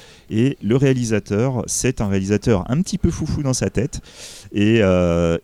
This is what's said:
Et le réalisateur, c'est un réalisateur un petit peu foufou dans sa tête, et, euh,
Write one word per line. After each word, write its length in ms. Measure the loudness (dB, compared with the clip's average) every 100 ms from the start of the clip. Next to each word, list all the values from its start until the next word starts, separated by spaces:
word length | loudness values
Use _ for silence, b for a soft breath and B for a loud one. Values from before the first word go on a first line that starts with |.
| B B B
Et 280 | 0 0 0
le 140 | 0 2
réalisateur, 840 | 2 2 0 -2 -2 -2 0 -2 -4
c'est 320 | -4 -4 -2
un 80 | -2
réalisateur 560 | -2 0 0 2 0 0
un 100 | -2
petit 160 | -2 -2
peu 120 | -2
foufou 320 | -2 -4 -4
dans 100 | -2
sa 160 | -2 -2
tête, 320 | -2 -4 -6 B B B B B
et, 260 | 0 4 4
euh, 560 | 4 4 2 2 2 0